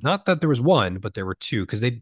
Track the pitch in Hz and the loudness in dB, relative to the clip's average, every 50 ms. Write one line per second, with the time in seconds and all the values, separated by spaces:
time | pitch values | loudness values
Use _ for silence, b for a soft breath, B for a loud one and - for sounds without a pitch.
0 | - 143 185 196 - - 185 156 - 156 143 117 127 165 185 139 101 90 90 95 | 0 0 0 0 2 0 0 2 2 2 2 2 4 4 4 4 4 0 -2 -6
1 | 104 104 - 107 95 95 92 - - - - 107 92 - - 104 113 123 120 117 | -8 -8 -8 -6 -6 -6 -6 -6 -6 -4 -2 -2 -2 -2 -4 -2 -2 -2 -4 -4